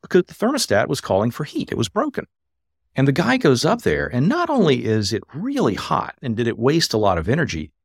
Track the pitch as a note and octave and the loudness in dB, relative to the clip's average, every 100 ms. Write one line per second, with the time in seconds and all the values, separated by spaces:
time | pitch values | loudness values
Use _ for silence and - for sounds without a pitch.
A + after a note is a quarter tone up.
0 | - F#3 F3+ - G#3+ D4+ - G2+ - D3 | 4 2 2 -2 -2 0 2 2 2 -2
1 | - F#2+ A2+ - D3+ D#4+ - - A#2 G#3 | 0 2 2 -2 -8 -6 -6 -4 -2 -2
2 | D4 - - _ _ _ _ _ _ - | -2 -4 -10 _ _ _ _ _ _ 0
3 | C3+ C3+ A3+ B3+ E3 B2 D#3 A#3 G2 D2 | 2 2 0 2 4 4 2 0 0 -2
4 | C#2+ B2 D#3 D#4+ E4+ C#4+ F3 B2 A2+ A2 | -2 0 0 0 0 2 2 2 2 0
5 | G2+ A2 - C#3 A#3 C#4+ D3 F#2+ - - | 0 -4 -8 -10 -6 -2 -2 -2 -4 -4
6 | - - C3 A2 A#2 G2 A#2+ E3 - A2 | -4 -8 -6 -2 -2 0 0 0 0 0
7 | G#2 F2 E2 D3 B2+ E2 D2+ _ | 2 0 0 -2 -2 -6 -10 _